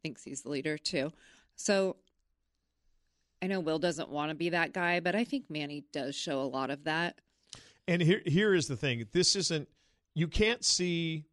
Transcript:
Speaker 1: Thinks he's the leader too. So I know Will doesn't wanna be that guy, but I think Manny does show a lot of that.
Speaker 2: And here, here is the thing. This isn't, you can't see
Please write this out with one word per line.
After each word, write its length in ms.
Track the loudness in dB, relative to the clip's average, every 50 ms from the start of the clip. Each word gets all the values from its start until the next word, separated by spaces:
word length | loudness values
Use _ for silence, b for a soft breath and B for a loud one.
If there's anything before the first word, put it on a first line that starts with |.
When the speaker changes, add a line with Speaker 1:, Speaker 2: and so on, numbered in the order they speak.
| -8
Speaker 1:
Thinks 200 | -8 -10 -10 -14
he's 200 | -14 -14 -12 -10
the 60 | -8
leader 280 | -8 -4 -4 -4 -6
too. 340 | -4 _ -4 -2 -2 -2 -4 -6 b b b b b b b b
So 400 | -6 0 2 2 2 2 0 -2 _ _ _ _ _ _ _ _ _ _ _ _ _ _ _ _ _ _ _ _ _ _ _ _ _ _ _ _ _
I 60 | -4
know 120 | -4 -2 -2
Will 200 | -2 -2 -2 0
doesn't 300 | 0 -2 -2 -4 -8 -6
wanna 260 | -4 -4 -4 -4 -4
be 140 | -4 -4 -2
that 220 | 0 0 -2 -2
guy, 280 | -2 -2 0 0 0 0
but 160 | 0 0 0
I 80 | 0 -2
think 260 | -2 -4 -8 -8 _
Manny 340 | -6 -6 -6 -6 -8 -10 -12 _
does 240 | -8 -6 -6 -6 -6
show 260 | -6 -4 -4 -2 -2
a 40 | -2
lot 240 | -2 -2 -4 -4 -4
of 140 | -6 -6 -4
that. 360 | -2 -2 0 -2 -2 -4 -8 _ _ _ B B B B B B B B B B
Speaker 2:
And 140 | 0 2 4 6
here, 180 | 6 6 4 2
here 280 | 2 4 4 6 6 4
is 140 | 4 2
the 80 | 0 -4
thing. 300 | -2 0 -2 -2 -2 -4 0
This 240 | 2 2 4 4 2
isn't, 320 | 2 0 0 0 -2 -4 _ _ _ _ _ _ _ _ _ _
you 140 | -2 -2
can't 360 | 2 4 4 4 4 2 0 0
see 600 | 0 2 2 2 0 2 0 0 -2 -4 -4 -8 _